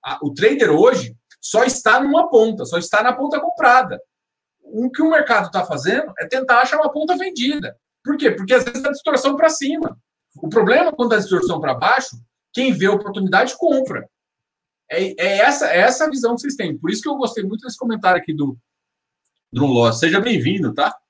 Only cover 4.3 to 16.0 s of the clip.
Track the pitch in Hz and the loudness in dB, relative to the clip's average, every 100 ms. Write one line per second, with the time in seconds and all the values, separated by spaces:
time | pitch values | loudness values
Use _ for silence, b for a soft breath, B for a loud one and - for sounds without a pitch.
4.3 | _ _ _ - 220 247 277 320 311 302 | _ _ _ -12 -4 -4 0 2 2 2
5.3 | 214 185 190 - 143 180 247 311 - - | 0 0 -4 -4 -4 -2 -2 -4 -10 -6
6.3 | 262 262 240 254 302 311 302 311 359 370 | -4 2 2 4 2 0 -2 -2 -2 -4
7.3 | 285 254 294 147 - _ _ - 294 254 | -4 -4 -4 -8 -14 _ _ -6 0 0
8.3 | 202 190 254 254 240 294 285 320 269 277 | 0 2 2 2 -4 -6 -4 -2 0 0
9.3 | 277 320 311 277 320 320 - _ _ _ | 2 2 2 -4 -6 -6 -10 _ _ _
10.3 | - 156 220 196 262 339 294 233 214 190 | -12 -2 2 4 4 2 0 0 0 2
11.3 | 180 - 165 151 127 190 247 - 120 _ | 0 0 -2 -4 -2 0 0 -2 -16 _
12.3 | _ _ - 262 185 196 202 208 196 190 | _ _ -2 -2 2 2 0 -4 -4 0
13.3 | 196 254 - 330 269 262 - - _ _ | 2 0 0 0 0 -2 -8 -12 _ _
14.3 | _ _ _ _ _ _ 165 190 - 180 | _ _ _ _ _ _ -4 -4 -2 -2
15.3 | 196 247 277 165 170 226 247 | 2 2 2 0 4 2 2